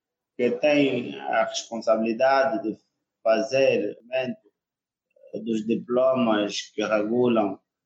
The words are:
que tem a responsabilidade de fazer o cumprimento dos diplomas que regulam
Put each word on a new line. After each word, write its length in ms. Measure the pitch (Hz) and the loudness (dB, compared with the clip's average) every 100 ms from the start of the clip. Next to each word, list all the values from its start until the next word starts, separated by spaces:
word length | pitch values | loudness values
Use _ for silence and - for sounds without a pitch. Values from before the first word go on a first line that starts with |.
| _ _ _ - | _ _ _ -2
que 140 | 123 | -2
tem 720 | 120 151 143 139 123 120 139 | 2 2 4 2 0 -6 -10
a 260 | 139 117 110 | -4 -2 -2
responsabilidade 1160 | - - 117 113 113 113 113 131 135 135 - | -4 -10 -6 0 0 0 2 2 4 2 0
de 140 | 110 98 _ _ _ _ | -4 -8 _ _ _ _
fazer 680 | 113 110 101 131 131 113 104 | 0 2 2 2 2 2 -2
o 40 | - | -8
cumprimento 460 | 120 131 123 - _ _ _ _ _ _ _ _ - - | -6 -6 -4 -8 _ _ _ _ _ _ _ _ -14 -10
dos 220 | 110 110 110 | -4 -4 -2
diplomas 1040 | 110 - 123 131 123 117 104 104 - - | -4 -2 0 2 2 2 0 -2 -6 -10
que 100 | - | -6
regulam 760 | 104 107 107 120 123 113 101 98 _ _ | 0 0 0 0 2 2 0 -4 _ _